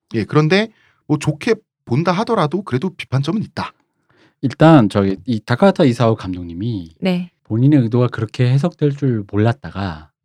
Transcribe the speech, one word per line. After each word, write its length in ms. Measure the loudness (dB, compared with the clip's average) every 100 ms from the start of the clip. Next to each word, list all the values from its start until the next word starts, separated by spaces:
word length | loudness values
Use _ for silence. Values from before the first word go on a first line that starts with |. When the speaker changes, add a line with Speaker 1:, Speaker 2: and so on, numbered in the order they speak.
| _
Speaker 1:
예, 100 | -6 -2
그런데 440 | 0 2 2 -2 _ _ _ -6
뭐 100 | -4
좋게 380 | -2 -4 -2 -2 _ _ -4
본다 260 | -2 0
하더라도 480 | -2 -2 0 0 -2
그래도 300 | -4 -4 -4 -8
비판점은 460 | -6 -4 -2 -4
있다. 300 | -6 -8 -12 _ _ _ _ _ _ _
Speaker 2:
일단 480 | -6 4 6 6 4
저기 280 | 0 0 -2 -4
이 140 | -6
다카하타 420 | -4 2 2 4 2
이사오 300 | 4 0 0
감독님이 800 | -4 -10 -10 -8 -6 -6 -10 -6
Speaker 3:
네. 300 | -4 -4 -6 _ -6
Speaker 2:
본인의 340 | 0 4 4
의도가 260 | 2 2 0
그렇게 400 | -2 -8 -2 0
해석될 420 | 2 0 -2 -4 -2
줄 280 | -2 -2 -2
몰랐다가 800 | 0 0 0 -6 -8 -8 -8 -16 _